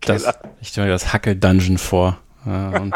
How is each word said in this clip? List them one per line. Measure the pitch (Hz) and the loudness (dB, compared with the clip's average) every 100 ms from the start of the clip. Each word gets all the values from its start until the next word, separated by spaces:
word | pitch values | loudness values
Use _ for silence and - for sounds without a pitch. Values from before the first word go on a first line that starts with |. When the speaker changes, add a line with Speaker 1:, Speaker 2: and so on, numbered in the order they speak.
Speaker 1:
Das, | - 104 | -2 0
Speaker 2:
Keller. | 117 - - - | -2 -4 -8 -20
Speaker 1:
ich | - | -10
stell | - 101 | -4 0
mir | |
das | 92 - | 0 0
Hackel-Dungeon | 110 117 95 98 92 92 92 | -2 0 2 4 4 4 0
vor. | - 92 90 87 - _ 110 | 0 2 2 0 -10 _ -8
Ja, | 95 98 90 | -6 -2 -4
und | 98 | -2